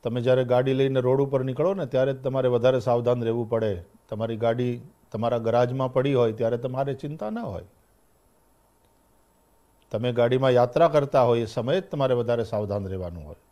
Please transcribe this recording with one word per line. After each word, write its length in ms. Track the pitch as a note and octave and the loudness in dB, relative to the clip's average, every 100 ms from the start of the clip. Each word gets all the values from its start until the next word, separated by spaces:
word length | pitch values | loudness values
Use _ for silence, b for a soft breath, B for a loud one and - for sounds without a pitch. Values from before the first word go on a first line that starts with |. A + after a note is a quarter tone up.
તમે 160 | A#2 B2 | -4 -2
જ્યારે 240 | A#2+ B2+ B2+ | 2 2 4
ગાડી 280 | B2 C3 | 2 2
લઈને 260 | C3+ C3+ C3 | 2 2 2
રોડ 200 | B2+ C3+ | 2 2
ઉપર 220 | C#3 C3+ | 2 0
નીકળો 300 | C3 C3 E3 | -2 -2 -2
ને, 140 | G3 D3+ | -2 -2
ત્યારે 260 | C3 C3+ | 0 0
જ 80 | C3 | 0
તમારે 280 | C3 C3 B2+ | -4 0 2
વધારે 300 | B2 B2+ C3 | 4 4 2
સાવધાન 420 | A#2+ A#2+ A#2+ B2 | 2 0 2 0
રહેવું 260 | A2+ A#2 A2 | 0 -2 -2
પડે. 360 | A2+ A2 F2+ - _ _ | -2 -2 -4 -10 _ _
તમારી 320 | G#2+ A2+ A2+ | -8 -6 -2
ગાડી 440 | A#2 A#2+ B2 A#2+ A#2+ _ _ | -2 0 -2 -4 -12 _ _
તમારા 320 | A2+ A#2 A#2+ | -4 -2 -2
ગરાજમાં 500 | A2+ A#2 B2 C3 C3 | 2 2 2 0 -2
પડી 240 | C3 C3+ | 0 2
હોય 200 | C3 A#2 | 2 2
ત્યારે 240 | A2 A2+ A#2+ | 0 -2 -2
તમારે 360 | B2+ C3 C#3 C3+ | -4 -4 -4 -6
ચિંતા 340 | D3 D#3+ G#3 | -10 -10 -8
ન 80 | A3 | -8
હોય. 220 | G3+ F2+ F2+ _ _ _ _ _ _ _ _ _ _ _ _ _ _ _ _ _ _ _ _ _ _ | -8 -10 -14 _ _ _ _ _ _ _ _ _ _ _ _ _ _ _ _ _ _ _ _ _ _
તમે 200 | G#2+ B2 | -4 -2
ગાડીમાં 420 | A#2+ A#2 B2+ C3 | 2 2 4 4
યાત્રા 360 | A#2+ A#2+ - - | 4 4 4 4
કરતા 340 | D3+ C#3 C#3 | 4 2 2
હોય 180 | A#2+ A#2 | 4 2
એ 60 | A2+ | 0
સમયે 300 | - A#2 F3+ | -4 -2 -2
જ 40 | F#3 | -2
તમારે 280 | D3 C3+ B2 | -4 0 0
વધારે 280 | A#2 A#2+ A2 | 0 -2 -2
સાવધાન 400 | G#2+ G#2 G2+ G2 | -4 -4 -4 -6
રહેવાનું 380 | F#2+ F2 E2+ | -8 -8 -12
હોય. 160 | D2+ - _ | -16 -18 _